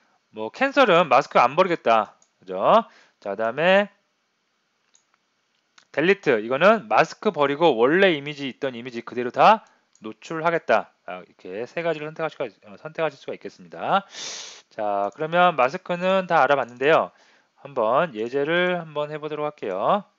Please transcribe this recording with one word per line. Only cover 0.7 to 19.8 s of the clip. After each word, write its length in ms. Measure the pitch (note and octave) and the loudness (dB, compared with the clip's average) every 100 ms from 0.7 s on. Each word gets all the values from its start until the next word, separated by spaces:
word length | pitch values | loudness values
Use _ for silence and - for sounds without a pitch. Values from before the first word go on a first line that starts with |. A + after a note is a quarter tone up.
| C#4 A#3+ E3+ E3 | 2 4 4 4
마스크 300 | B2+ C#3 F#3+ | 2 4 2
안 160 | B2 D3+ | 4 2
버리겠다." 600 | F#3 E3 B2 A2+ G2+ _ _ _ | 0 0 2 2 0 _ _ _
그죠? 460 | F2+ F#2 B2 G#3+ A3 _ _ _ | -12 -2 2 2 2 _ _ _
자, 120 | G#2 | -10
그다음에 580 | G2 A2+ C3 F3 G3 G3+ _ _ _ _ _ _ _ _ _ _ _ _ _ _ _ _ _ _ _ _ | -6 -4 0 2 2 0 _ _ _ _ _ _ _ _ _ _ _ _ _ _ _ _ _ _ _ _
델리트, 480 | - E3+ G3 D#3+ A2+ | -2 0 2 2 0
이거는 460 | A2+ C3 F#3 A3+ A2 | 0 2 4 4 2
마스크 440 | A2+ D#3+ - G#3+ | 2 2 -2 -4
버리고 440 | D3+ C#3 C#3+ E3 A2 | 0 0 2 2 4
원래 380 | B2 F3 G3 | 4 4 2
이미지 340 | D3+ C#3+ D3 C#3 | 0 -6 -10 -10
있던 280 | - C#3 A#2 | -8 -8 -8
이미지 260 | B2+ A#2 | -12 -12
그대로 280 | - A#2 B2 | -10 -6 -4
다 360 | C3 F3 G#3+ - _ _ _ | 4 4 4 0 _ _ _
노출하겠다. 920 | A2 - - E3 E3 E3 - A2 F2 _ - | -16 -14 -12 -6 -2 -2 0 0 0 _ -14
아, 180 | F2+ F2 | -14 -16
이렇게 380 | _ F2+ G2 B2 | _ -14 -12 -10
세 160 | - | -6
가지를 260 | E3 D#3 D3+ | -6 -6 -8
선택하실 440 | D#3+ D#3 - B2+ | -10 -10 -8 -12
수가, 200 | - G#2+ | -12 -20
어, 60 | G2 | -18
선택하실 420 | D#3 D#3+ D#3 C#3 | -14 -6 -6 -6
수가 140 | - | -14
있겠습니다. 720 | G2 G2 - F2 E2 A2 F#3+ - - - - - - _ | -14 -14 -18 -20 -10 -2 -2 -4 -14 -14 -14 -16 -20 _
자, 400 | - G#2+ G2+ G2+ - | -8 -4 -4 -4 -6
그러면 420 | D#3 E3+ F3+ D3 | -2 2 4 4
마스크는 720 | B2+ F3 - F3 F#3 F#3+ F#3 | 0 -2 -8 -4 0 0 2
다 140 | E3 | 2
알아봤는데요. 680 | C3 C#3+ A#2+ B2 C#3 D3+ F#2 _ _ _ _ _ | 4 2 -2 -2 2 2 2 _ _ _ _ _
한번 600 | C#3+ C3 A2 C3+ E3+ G#2+ | -10 -4 0 0 -2 -4
예제를 640 | A#2 C3+ C#3+ E3+ F3+ F3+ | -6 -4 -2 0 0 -4
한번 320 | D#3+ D3 D3 | -6 -8 -8
해보도록 340 | D3+ D3+ D3 D3 | -8 -10 -8 -8
할게요. 600 | - A2 F#2 | -8 -6 -2